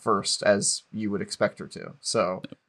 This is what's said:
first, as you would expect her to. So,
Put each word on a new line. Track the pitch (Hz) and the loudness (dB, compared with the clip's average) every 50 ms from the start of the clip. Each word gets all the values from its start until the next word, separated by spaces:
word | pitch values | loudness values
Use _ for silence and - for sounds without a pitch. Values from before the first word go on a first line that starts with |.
| - | 0
first, | 120 107 98 98 - - - - | 2 2 2 2 0 -2 2 4
as | - 101 101 101 - - - - _ - | 4 4 4 4 0 -2 -2 -6 _ -8
you | 107 107 104 | -6 -4 -2
would | 101 98 | -2 -4
expect | - 104 - - 110 101 - - | -4 -4 -2 0 0 0 0 -4
her | - - | -14 -12
to. | - - - - - - | -12 -12 -14 -14 -14 -10
So, | - - - 117 101 87 92 95 - - - _ _ | -6 -2 2 2 2 2 0 -4 -6 -12 -16 _ _